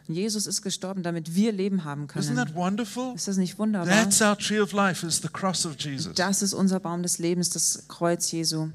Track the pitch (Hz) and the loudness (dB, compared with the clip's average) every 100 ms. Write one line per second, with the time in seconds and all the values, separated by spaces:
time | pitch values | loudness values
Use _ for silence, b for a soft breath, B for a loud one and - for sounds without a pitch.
0 | B 165 220 214 202 196 196 - 185 190 | B -2 -2 -2 -2 -4 -4 -6 -6 -4
1 | 175 170 160 170 226 202 196 190 151 143 | -2 -4 -2 2 2 2 0 0 -2 -6
2 | 147 151 147 240 240 156 180 208 226 240 | -6 -4 -2 0 -2 -2 -2 0 -4 -4
3 | 254 233 - 190 180 - 220 208 175 202 | -6 -6 -4 0 -2 -2 -2 0 4 4
4 | 220 202 214 202 - 214 202 202 196 160 | 6 6 4 4 2 2 2 4 2 2
5 | 170 - 156 - 190 170 175 135 147 135 | -2 -2 -2 -4 -2 0 -2 -4 -6 -6
6 | 160 - 185 196 196 - 190 185 170 175 | -4 0 2 2 0 2 4 2 0 -4
7 | 175 - 170 180 170 170 - - - - | -2 0 0 2 0 0 0 -2 -6 -2
8 | 170 170 - 165 160 156 160 | 2 2 0 -2 -2 0 -2